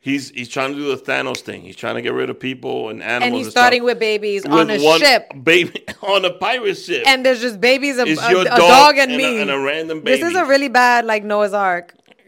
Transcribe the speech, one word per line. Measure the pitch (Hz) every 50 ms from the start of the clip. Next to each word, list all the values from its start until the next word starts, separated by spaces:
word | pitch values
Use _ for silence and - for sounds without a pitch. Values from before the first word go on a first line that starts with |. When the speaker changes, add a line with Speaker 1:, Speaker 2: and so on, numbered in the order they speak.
Speaker 1:
he's, | _ 139 135 143 123 -
he's | - 120 123 117
trying | - 143 135 135
to | 143
do | 143 147 143
the | 127 -
Thanos | - - 135 135 131 131 123 120
thing. | - - 98 95
He's | - 92 92
trying | - - 110 113
to | 120
get | 120 120
rid | 120 127 127 127
of | - -
people | - 131 131 127 127 131 123 127 120 110
and | 107 110
animals | - 107 - 123 247 247
Speaker 2:
And | 240
he's | 254 254
Speaker 1:
and | 220
stuff. | - 254
Speaker 2:
starting | 247 247 254 240 240
with | 247 233 -
babies | 226 214 214 208 208 214 202 196
Speaker 1:
With | 185 139
Speaker 2:
on | 285 - - -
a | 214 190
Speaker 1:
one | 147 156 160 165
Speaker 2:
ship. | 285 285 254 208 - _ - 139 127
Speaker 1:
baby | 160 170 180 170 156 - 208 - - -
<laughs> | _
on | - 196 196 196 185
a | 180
pirate | 180 - 185 202 247 254 233 202 180
ship. | - - - 170 131 120
Speaker 2:
And | - 262 262 254
there's | 262 254 226
just | 233 247 220 190
babies, | 196 247 262 269 262 285 269
a, | 240 247
Speaker 1:
It's | 156 156 151
Speaker 2:
a, | - -
Speaker 1:
your | 180 185
Speaker 2:
a | 185
Speaker 1:
dog | - 240 -
Speaker 2:
dog | 175 175 - 269 294 294 294 269
and | 269 254
Speaker 1:
and | - -
a, | 269
Speaker 2:
me. | 254 240 220
Speaker 1:
and | - -
a | 139 139
random | 135 139 147 160 165 160 160 160
Speaker 2:
This | 147 - 262 277
is | 320 339
Speaker 1:
baby. | 339 370
Speaker 2:
a | 339
really | 262 277 277 277 277
bad, | 220 247 247 247 247 240 226
like, | 226 220 214
Noah's | 202 214 208 208 208 202 196
Ark. | 208 202 190 175 175 180 - _ _ _ _ _ _ _